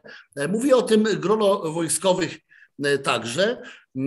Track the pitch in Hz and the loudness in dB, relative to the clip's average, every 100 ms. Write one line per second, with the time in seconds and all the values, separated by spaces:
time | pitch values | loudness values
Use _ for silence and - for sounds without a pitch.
0 | - - _ 139 147 220 277 254 208 220 | -6 -20 _ -6 -4 -2 4 4 4 2
1 | 214 170 165 220 202 208 160 165 165 - | 4 0 0 2 2 0 -2 -4 -4 0
2 | 190 180 160 - _ _ _ - 143 139 | 0 0 -2 -6 _ _ _ -6 -2 0
3 | 139 120 113 131 208 247 - - _ 131 | 0 -2 -2 -2 -2 -2 -12 -20 _ -6